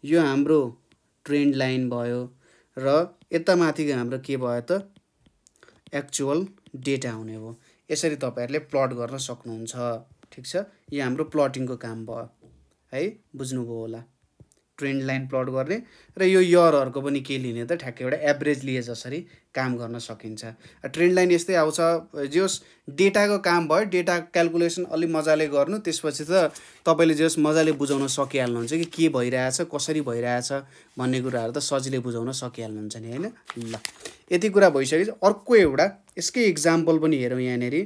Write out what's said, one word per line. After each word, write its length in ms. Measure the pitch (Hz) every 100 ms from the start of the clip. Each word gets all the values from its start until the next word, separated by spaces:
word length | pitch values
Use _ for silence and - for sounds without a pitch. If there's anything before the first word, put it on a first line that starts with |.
यो 160 | 139 165
हाम्रो 400 | 151 135 143 156 127 117 _ _ _ _ -
ट्रेन्ड 280 | 143 143 135
लाइन 340 | 131 127 127
भयो 320 | 123 120 120 123 _ _ _ _ -
र 380 | 135 147 170 _ _
यता 240 | 165 165 180
माथिको 380 | 165 156 147
हाम्रो 240 | 131 120 131
के 140 | 131 135
भयो 260 | 123 120
त? 240 | 120 190 196 _ _ _ _ _ _ _ _ _ -
एक्चुअल 520 | 143 143 - 139 151 190 _ _ 135
डेटा 360 | 131 135 131
हुने 220 | 110 110
हो। 240 | 110 110 113 _ _ _
यसरी 260 | 151 165 147
तपाईँहरूले 420 | 135 127 120 147 151
प्लट 220 | 139 131
गर्न 240 | 123 117 135
सक्नुहुन्छ, 560 | 131 123 123 113 117 127 120 113 113 _ _
ठिक 140 | - 127
छ? 100 | 180 202 _ -
यो 100 | 143
हाम्रो 220 | 127 127 -
प्लटिङको 420 | 151 139 131 127 123
काम 300 | 113 113 110
भयो 240 | 117 120 _ - _ _ _ _
है, 120 | 131 180 214 _ 135
बुझ्नुभयो 420 | 127 127 117 117
होला। 240 | 113 117 113 _ _ _ - - _ -
ट्रेन्ड 240 | 139 139 135
लाइन 200 | 135 131
प्लट 180 | 131 127
गर्ने 220 | 131 139 214 240 - _ -
र 100 | 190
यो 140 | 190
इयरहरूको 600 | 185 175 170 147 131 135
पनि 200 | 139 143
के 140 | 131 135
लिने 260 | 127 117
त? 140 | 117 170
ठ्याक्कै 260 | 135 120
एउटा 120 | 127 156 151
एभरेज 340 | 143 147 139
लिए 160 | 135 131
जसरी 380 | 120 120 123 147 170 - _
काम 220 | - 131 120
गर्न 200 | 117 117
सकिन्छ। 420 | 117 110 110 110 113 113 - _ 139
ट्रेन्ड 240 | 147 175
लाइन 160 | 185 180
यस्तै 240 | 175 170
आउँछ। 240 | 180 156 156 165 170 - 151 139
जे 140 | 156
होस्, 160 | 190 - - _ -
डेटाको 480 | 143 196 202 208 202
काम 300 | 185 175 165
भयो, 140 | 165 214
डेटा 240 | 180 175 175 170
क्यालकुलेसन 500 | 175 170 170 170 170 175
अलि 160 | 160 165
मजाले 400 | 160 156 156 156
गर्नु। 320 | 143 143 208
त्यसपछि 460 | 208 156 156 139 151
त 240 | 185 160 - - -
तपाईँले 320 | - 160 165
जे 80 | 151
होस् 160 | 160 160
मजाले 340 | 151 156 156 143
बुझाउन 280 | 139 139 135
सकिहाल्नुहुन्छ 640 | 131 135 139 123 120 117
कि 120 | 160 165
के 180 | - 165
भइरहेछ, 560 | 131 123 127 131 131 170
कसरी 300 | 143 147 156
भइरहेछ 480 | 139 117 120 120 123 139 135 - _ -
भन्ने 220 | 127 131
कुराहरू 300 | 127 120 113
त 80 | 143
सजिलै 400 | 139 139 131 131
बुझाउन 300 | 123 117 120
सकिहाल्नुहुन्छ 640 | 131 123 117 110 107 107 113
नि, 100 | 113
होइन? 160 | 123 202 240 - - 113
ल, 80 | 113 - - - - _
यति 220 | 175 208
कुरा 180 | 196 190
भइसकेपछि 480 | 139 135 156 214 -
अर्को 320 | 190 202 -
एउटा 320 | 233 165 135 180 - _ -
यसकै 320 | - 254 220
इक्जाम्पल 480 | 156 160 165 165 160
पनि 180 | 156 147
हेरौँ 180 | 123 127
यहाँनिर। 380 | 127 120 127 147